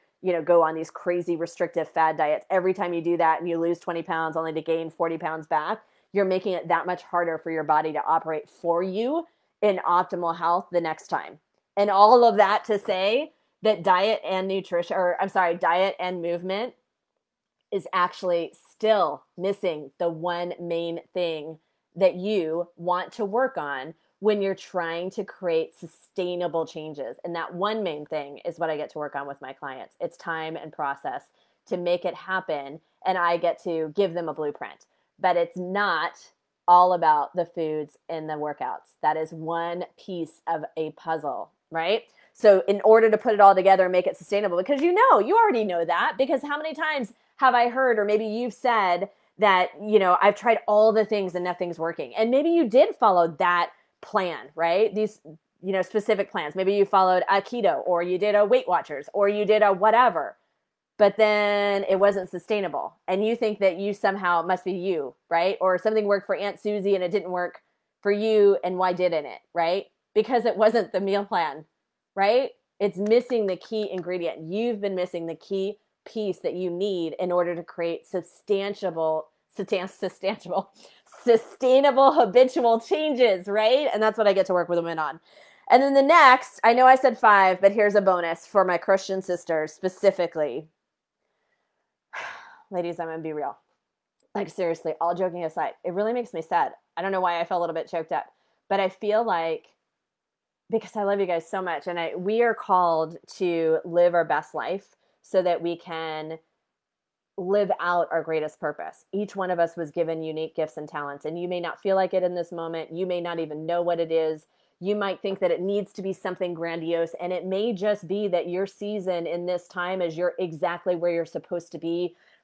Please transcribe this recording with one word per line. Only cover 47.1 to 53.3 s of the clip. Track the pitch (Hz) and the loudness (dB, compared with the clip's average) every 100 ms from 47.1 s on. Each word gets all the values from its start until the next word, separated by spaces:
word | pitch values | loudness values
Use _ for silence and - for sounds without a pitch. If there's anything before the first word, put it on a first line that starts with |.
| - _ - | -10 _ 0
have | 262 | 4
I | 247 240 | 4 2
heard, | 247 254 214 | 2 2 2
or | |
maybe | 208 214 | 2 0
you've | 220 220 240 | 0 -4 -6
said | - 247 226 190 175 202 _ _ - | -4 0 2 2 0 -4 _ _ 0
that, | 208 185 185 - | 4 4 2 -4
you | 214 208 | 2 4
know, | 185 180 | 6 6
"I've | 208 202 | 4 4
tried | 233 226 - | 2 2 2
all | 208 220 | 4 6
the | 220 | 4
things | 208 208 185 | 2 -2 -2
and | 175 | -4
nothing's | 180 175 175 160 | -4 -4 -6 -4
working." | 165 165 127 | -6 -6 -6
And | 160 226 | -2 2
maybe | 269 330 | 2 2
you | 339 240 | 2 4
did | 240 440 | 4 4
follow | - 220 180 | 4 4 6
that | 170 | 4